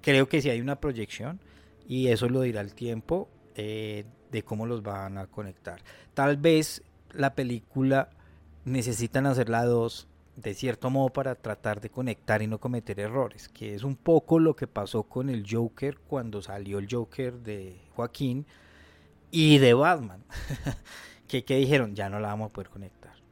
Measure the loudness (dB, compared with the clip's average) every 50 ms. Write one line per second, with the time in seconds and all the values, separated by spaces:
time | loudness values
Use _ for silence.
0 | 4 6 6 6 6 4 2 0 2 2 0 0 -2 -4 -4 -4 -4 -4 -4 -4
1 | -8 -8 -8 -10 -10 -10 -10 -12 -16 -20 -20 -20 -20 -20 _ -20 -10 -6 -2 0
2 | 2 2 2 2 2 0 2 2 0 0 -2 -4 -8 -8 -10 -10 -8 -6 -6 -8
3 | -4 -4 -4 -4 -4 -8 -16 _ _ -16 _ -10 -8 -8 -6 -8 -8 -8 -8 -10
4 | -12 -14 -20 _ _ _ -6 -6 -6 -4 -6 -6 -4 -4 -6 -6 -6 -8 -8 -8
5 | -8 -8 -10 -10 -12 -12 _ -12 -12 -12 -14 _ _ -16 -16 -14 -20 -20 -20 -20
6 | -20 -8 _ 0 2 2 2 4 4 4 6 6 2 0 -6 -12 -16 _ _ _
7 | _ -16 -4 -2 -2 0 0 -2 -4 -4 -4 -6 -8 _ -4 0 2 4 4 2
8 | 2 0 -8 -20 -20 -20 -20 -20 -20 -20 -20 -12 -6 -4 -2 -2 -2 -2 -2 -4
9 | -4 -2 0 0 2 2 2 2 2 2 2 2 2 2 2 2 0 -2 -6 -10
10 | -18 -20 _ _ _ _ _ -10 -10 -10 -8 -4 -4 -4 -4 -4 -4 -2 0 2
11 | 0 0 0 -2 -4 -4 -6 -6 -8 -10 -10 -4 -4 -4 -4 -4 -8 -10 _ -6
12 | -4 -4 -6 _ _ 0 0 2 2 -2 -4 -4 -4 -6 -6 -6 -6 -8 -8 -6
13 | -6 -4 -2 -2 -2 -4 -6 -16 -20 -20 _ -14 -12 -10 -10 -8 -6 -8 -8 -4
14 | _ 6 6 6 6 6 6 6 6 6 4 0 -6 -6 _ -6 -6 -2 -2 -4
15 | -4 _ -6 -6 -4 -4 -4 -6 -4 -2 0 0 0 -2 _ -6 -6 -6 -6 -8
16 | -10 -6 -6 -6 -6 -6 -8 -10 -10 -10 -12 -10 -8 -6 -6 -6 -4 -4 -4 -4
17 | -4 -6 -6 -6 -6 -6 -6 -10 -12 -10 -10 -10 -12 -14 -18 -20 -20 -14 _ -8
18 | -8 -8 -4 -4 -2 -2 -2 -4 -6 _ -18 -20 -20 -20 -20 -20 -20 -20 -20 -20
19 | -20 -20 _ _ _ -4 2 4 8 10 10 10 10 8 8 8 6 4 2 2
20 | -2 -10 -14 -18 -20 _ -12 -10 -8 -8 -10 -6 -6 -8 -8 -8 -14 -20 -20 -20
21 | -20 -20 -20 _ _ -6 -6 -6 -2 0 2 2 4 4 4 2 2 0 -4 -6
22 | -6 -6 -4 -4 -4 -4 -4 -6 -6 -8 _ -12 -12 -12 -14 -16 -16 -16 _ _
23 | -20 -20 -20 _ _ _